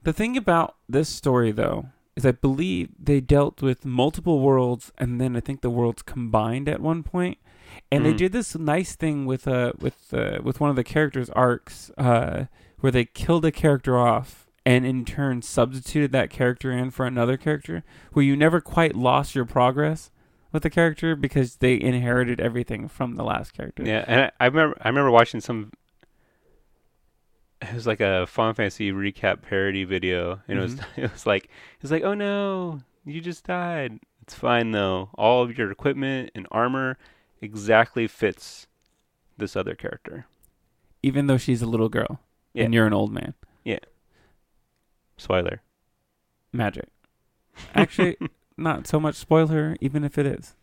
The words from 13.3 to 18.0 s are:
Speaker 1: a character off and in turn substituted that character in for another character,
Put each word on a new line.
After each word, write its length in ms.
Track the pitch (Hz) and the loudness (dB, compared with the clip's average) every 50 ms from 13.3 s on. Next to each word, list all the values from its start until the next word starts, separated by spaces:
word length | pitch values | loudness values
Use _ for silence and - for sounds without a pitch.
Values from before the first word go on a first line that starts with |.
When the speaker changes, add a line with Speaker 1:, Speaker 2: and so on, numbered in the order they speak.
| 165 170 156 | 2 2 2
Speaker 1:
a 60 | 160 | 0
character 460 | 143 - - 160 143 131 - 135 127 | 0 2 2 4 4 4 2 2 4
off 500 | 123 120 120 110 110 131 - - - _ _ _ _ _ | 4 4 4 4 2 -2 -6 -16 -20 _ _ _ _ _
and 200 | 131 123 127 127 | 4 4 4 4
in 200 | 127 131 127 120 | 2 -2 -2 -4
turn 360 | - - 143 143 139 127 120 | -6 -6 -4 -2 -2 -2 -4
substituted 680 | 113 - - - 120 123 131 131 - - - 151 147 139 | -6 -4 2 2 2 2 0 -10 -10 -4 -2 0 0 2
that 180 | 135 135 - - | 2 0 0 0
character 420 | - - 131 123 123 - - 131 | -2 0 0 0 0 -2 -4 -4
in 200 | 127 123 127 131 | -4 -2 -4 -6
for 140 | - - 131 | -4 -4 -4
another 300 | 127 127 123 117 120 131 | -2 0 0 0 0 0
character, 480 | 131 - 151 151 147 - - 165 170 - _ - - | -2 -2 -2 -4 -4 -6 -8 -10 -10 -10 _ -20 -20